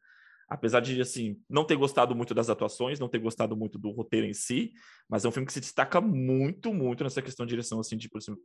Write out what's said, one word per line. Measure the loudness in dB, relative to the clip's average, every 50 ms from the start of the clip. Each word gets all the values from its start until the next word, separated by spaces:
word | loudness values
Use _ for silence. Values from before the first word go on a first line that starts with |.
| _ _ -20 _ -20 -20 -20 _ _ -10
Apesar | -6 -2 0 2 4 4
de, | 2 2 0 0
assim, | -2 -2 -2 -4 -4 -6 -6 -8 -6 0
não | 2 2 4
ter | 4 4
gostado | 4 4 2 4 4 4 4 4
muito | 0 -2 -2 0
das | 0 2 2
atuações, | 2 0 0 -2 -2 -2 -4 -4 -2 -4
não | -4 -2
ter | -2 -2
gostado | -2 -2 -2 0 0 0 0
muito | -2 -4 -6 -6
do | -6 -6 -6
roteiro | -4 -4 -4 0 2 0 2
em | 0 -2
si, | -6 -4 -2 0 0 -2 -2 -6 -14 -20 -20 -20 -20 _ -2
mas | -2 0 2
é |
um | 2 0
filme | 0 -4
que | -4
se | -6 -8
destaca | -10 -4 0 0 2 4 4 4
muito, | 4 4 2 2 2 4 4 4 4 2 0 -2 -4 -2 0
muito | 0 0 0 0 0 -2
nessa | -2 -2 -4
questão | -6 -6 -6 -6 -6
de | -4
direção, | -2 -4 -4 -4 -4 -4
assim, | -4 -4 -6
de, | -8 -8
por | -8 -10
exemplo, | -10 -10 -10 -12 -14